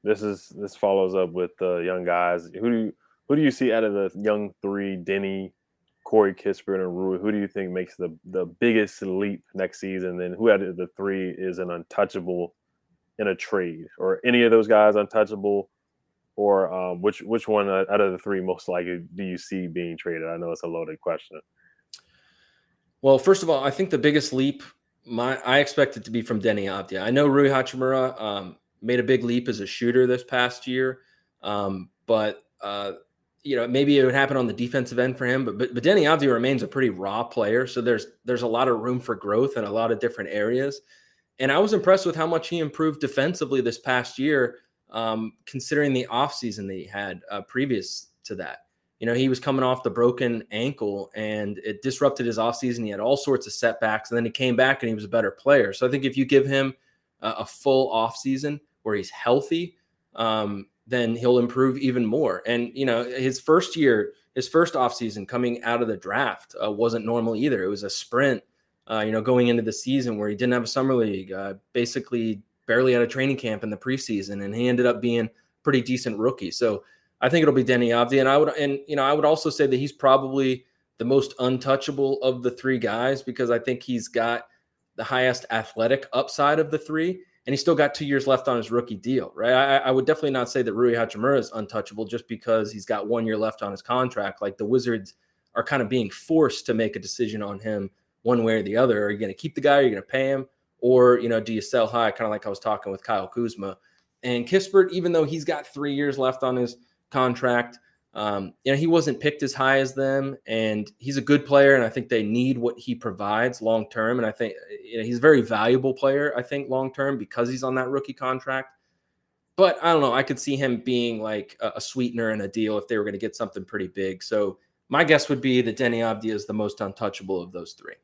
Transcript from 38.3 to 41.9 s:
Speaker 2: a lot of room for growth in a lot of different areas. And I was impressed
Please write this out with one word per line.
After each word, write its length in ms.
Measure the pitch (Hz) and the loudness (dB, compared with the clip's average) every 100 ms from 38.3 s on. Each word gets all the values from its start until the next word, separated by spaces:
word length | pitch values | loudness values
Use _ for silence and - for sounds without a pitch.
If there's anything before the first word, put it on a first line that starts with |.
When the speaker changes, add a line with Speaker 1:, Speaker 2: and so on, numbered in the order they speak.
| 123 | -2
Speaker 2:
a 40 | 120 | 0
lot 200 | 117 131 | 2 2
of 120 | 113 | 0
room 200 | 120 123 | -2 -4
for 160 | 123 104 | -4 -6
growth 420 | 101 107 135 131 | 0 0 2 -2
in 60 | |
a 80 | 104 | -4
lot 200 | 107 113 | -2 0
of 80 | 107 | 0
different 300 | 120 - 95 | -2 -4 -6
areas. 500 | 104 104 127 139 139 _ _ _ _ _ - | -4 -2 -2 -4 -8 _ _ _ _ _ -4
And 120 | 135 | 0
I 60 | 147 | 2
was 160 | 208 | 2
impressed 320 | 208 160 | 2 4